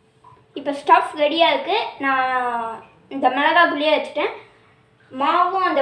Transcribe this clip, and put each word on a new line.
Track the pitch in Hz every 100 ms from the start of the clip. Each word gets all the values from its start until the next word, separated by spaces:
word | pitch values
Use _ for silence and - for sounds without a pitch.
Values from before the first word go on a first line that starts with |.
| _ _ - _ _ 294
இப்ப | 277 277
ஸ்டஃப் | - 349 - 302
ரெடியா | 294 330 320
இருக்கு. | 285 330 427 - - 277
நான் | 262 262 254 247 233 226 220 - _ - 269
இந்த | 254 269
மிளகாக்குள்ளேயே | 302 339 - 285 302 294
வச்சுட்டேன். | - 294 403 - - _ _ _ _ _ _ 262
மாவும் | 285 349 359 381 359
அந்த | 285